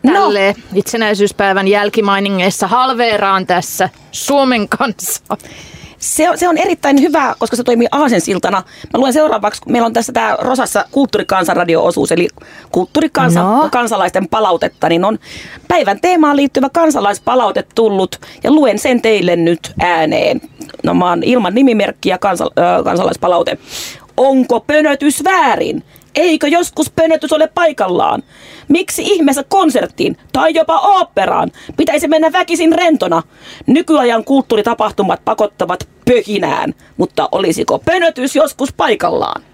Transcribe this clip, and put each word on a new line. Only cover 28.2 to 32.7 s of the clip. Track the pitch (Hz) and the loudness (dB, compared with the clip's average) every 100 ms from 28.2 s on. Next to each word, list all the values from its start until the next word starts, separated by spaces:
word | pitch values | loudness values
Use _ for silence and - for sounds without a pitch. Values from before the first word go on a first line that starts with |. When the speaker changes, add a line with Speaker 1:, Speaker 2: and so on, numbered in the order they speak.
| - - - - - | -8 -20 -20 -20 0
Speaker 1:
Miksi | 339 370 - | 0 0 -6
ihmeessä | - 392 285 269 269 | -2 2 2 0 0
konserttiin | 392 330 240 - - - - - | 2 2 0 -2 -4 -4 -4 -6
tai | 262 320 | 0 0
jopa | 320 320 320 | 2 0 2
oopperaan | - 381 349 - 185 - - - - - | 2 2 2 -2 0 0 -4 -8 -10 -2
pitäisi | 339 294 320 | 0 0 0
mennä | 311 320 | 2 2
väkisin | 359 359 330 330 | 0 -2 0 2